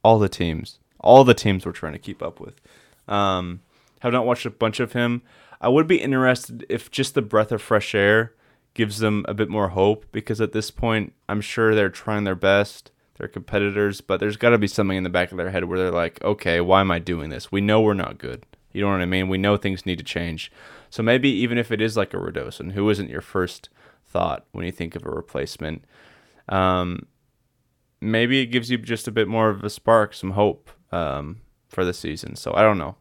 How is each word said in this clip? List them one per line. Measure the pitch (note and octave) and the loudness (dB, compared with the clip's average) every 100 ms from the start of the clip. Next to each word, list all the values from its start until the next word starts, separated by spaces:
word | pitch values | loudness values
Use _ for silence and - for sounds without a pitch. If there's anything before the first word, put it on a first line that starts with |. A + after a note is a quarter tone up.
all | A2 A2+ | 6 6
the | G2 | 2
teams. | - E2+ D#2+ - - _ _ | 0 -4 -4 -10 -20 _ _
All | - C3 | 8 10
the | B2+ | 10
teams | A#2 G#2+ F#2+ E2+ | 6 4 -2 -4
we're | |
trying | - D#2+ | -10 -12
to | D2 | -12
keep | - - | -14 -10
up | D#2+ - | -12 -12
with. | - _ _ _ _ _ - | -20 _ _ _ _ _ -4
Um, | G2+ G2 F#2 F2+ F2+ _ _ _ _ | 0 0 0 -4 -12 _ _ _ _
have | B2 | -2
not | B2 A#2 | 0 0
watched | A#2+ A#2 | -2 -4
a | |
bunch | - A2+ G#2+ | -2 -2 0
of | A#2+ | -4
him. | A#2+ A#2+ A#2+ _ _ _ - | 0 0 -2 _ _ _ -2
I | - | 2
would | C#3 D#3+ | 4 4
be | F#3 | 2
interested | C#3 C3 B2+ B2+ - A#2 - | 2 2 2 2 -4 -16 -6
if | A#2+ - | -6 -4
just | - C3+ D3 | -4 -2 -2
the | |
breath | G#2+ G#2+ G#2+ | 2 2 2
of | A2 | -2
fresh | - A2 - G#2 | 0 0 2 2
air | G2+ A2 A#2 _ _ _ _ | 4 4 2 _ _ _ _
gives | - G#2+ G#2 | -4 -2 0
them | A2 G#2 - | 0 0 -4
a | |
bit | G#2 G#2+ | -4 -2
more | G#2+ F#2+ | 0 -2
hope, | F#2+ G2 G#2+ - | 2 2 2 -4
because | G#2+ - A2 | -10 -6 -4
at | A2 | -2
this | - - | -2 -6
point, | - A#2 A2 G2 _ - | -4 -2 -2 -4 _ -6
I'm | G#2 | -6
sure | G2 - A2+ | -4 2 4
they're | G#2+ G2 | 4 2
trying | - - G#2 | -2 -6 -2
their | G2+ F2+ | -2 0
best. | F#2+ G2 G2+ - - _ _ _ | 4 4 2 -6 -20 _ _ _
They're | - | -12
competitors, | - - G2+ G2+ G2+ G2+ G2 | -12 -4 -2 0 0 -2 -2
but | - F#2+ | -6 -2
there's | G#2 G#2 | -2 0
gotta | A#2+ A#2 | 2 4
be | G2+ | 2
something | - G2+ F#2+ | 0 -2 -2
in | |
the | F#2 | -2
back | F2+ F2+ | -2 -2
of | F#2 | -4
their | F2+ | -4
head | F#2 F2+ | -4 -2
where | F#2 | -2
they're | F#2 | 0
like, | F2 E2 - | 0 -4 -4
"Okay, | F#2+ G#2 F2+ E2+ | -4 -2 0 0
why | F2 F#2+ | 4 4
am | G2 | 4
I | F2 | 0
doing | F2 E2+ D2+ | -2 -6 -6
this? | A#1+ - | -10 -6
We | G2 | -2
know | G2+ A2 | 2 4
we're | A2 | 4
not | G2 - G#1+ | 0 -4 -8
good." | B1 B1 _ _ _ | -12 -14 _ _ _
You | G2+ | -4
know | G2+ | 0
what | F#2+ | 0
I | F2 | 0
mean? | F#2 F#2 | 0 0
We | F#2+ | 0
know | G2+ G#2 | 2 2
things | G2+ F#2 F#2+ | 0 -4 -6
need | E2+ | -6
to | - | -6
change. | - E2+ D#2+ - - - - _ | -6 -6 -8 -12 -18 -20 -20 _
So | - | -2
maybe | A2+ B2+ C3+ | 2 4 2
even | G2+ A#2+ A#2+ | 0 0 -2
if | A2+ | -2
it | G#2+ | -2
is, | A2+ A2 | -2 -2
like, | F#2+ | -4
a | F#2+ | -4
Radosin, | F2 E2 - - F2 | -6 -8 -10 -10 -8
who | G2 G#2 | -2 0
isn't | G2+ F#2 | 0 -4
your | B1+ | -10
first | - F#2+ F2 - - _ _ _ _ | -6 -4 -4 -6 -20 _ _ _ _
thought | F2 E2+ - _ | -2 -2 -4 _
when | - F2 | -10 -10
you | |
think | F#2 E2 - | -8 -10 -10
of | - | -8
a | |
replacement, | - - C2+ C#2 - D#2 D#2+ _ _ - _ _ _ - | -10 -8 -8 -8 -8 -10 -10 _ _ -20 _ _ _ -4
um, | F#2+ F#2 F#2 F2+ F2 - _ _ _ _ _ _ _ _ _ | 0 2 0 -2 -8 -14 _ _ _ _ _ _ _ _ _
maybe | G#2+ A2+ A#2+ C3+ | -2 0 2 0
it | A#2+ | -2
gives | B2 A#2 | -6 -4
you | B2 | -6
just | A2+ A2+ - | -4 -8 -4
a | |
bit | A2 G2+ | -2 0
more | A2+ A2 | 2 0
of | G2 | 0
a | G#2 | -8
spark, | - - A2+ G#2 | -4 2 4 2
some | - F#2+ | -4 -6
hope, | G2 G#2 - - - _ | 0 0 0 -14 -20 _
um, | E2+ D#2 C#2 D2 G#2 _ _ _ | -6 -4 -6 -10 -14 _ _ _
for | - | -4
the | F2+ | -2
season. | F2+ D#2 D2+ - - | -2 -8 -8 -12 -10
So | - - | -4 2
I | |
don't | A2 G2+ | 2 2
know. | D2 - | -6 -12